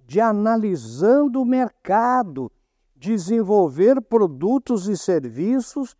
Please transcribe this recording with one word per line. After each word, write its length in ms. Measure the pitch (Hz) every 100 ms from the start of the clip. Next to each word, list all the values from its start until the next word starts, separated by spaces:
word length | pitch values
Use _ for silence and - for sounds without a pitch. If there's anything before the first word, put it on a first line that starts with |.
| 123
de, 140 | 160
analisando 1200 | 226 208 214 226 208 170 113 120 196 277 294 247
o 40 | 247
mercado, 1080 | 254 247 - - 202 240 254 208 135 123 - _ _ _ _
desenvolver 1080 | 151 220 170 226 190 208 170 131 208 269
produtos 880 | 220 226 190 131 180 269 - 233 185
e 100 | 196
serviços 960 | - 170 127 113 185 262 233 - 262 _